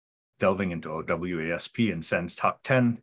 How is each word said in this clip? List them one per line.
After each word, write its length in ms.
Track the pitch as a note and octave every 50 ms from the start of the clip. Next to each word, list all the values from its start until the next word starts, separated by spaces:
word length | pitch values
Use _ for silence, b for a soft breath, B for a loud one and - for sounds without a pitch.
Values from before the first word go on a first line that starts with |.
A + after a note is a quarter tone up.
| _ _ _ _ _ _ _ -
Delving 320 | - F#2+ F#2+ F#2 G2+ F#2 E2+
into 180 | E2 D#2+ D#2+
O 100 | D#2 D#2+
W 400 | D#2+ - F2+ E2 E2+ F2+ F2+ E2
A 140 | D#2+ E2 E2+
S 140 | - - -
P 220 | - - A#2 G#2+
and 140 | F2 E2 D#2+
sands 300 | - - F2+ F2 E2+ -
top 260 | - - G#2 - - -
ten, 360 | - C#3 C3 B2 A#2+ A#2 -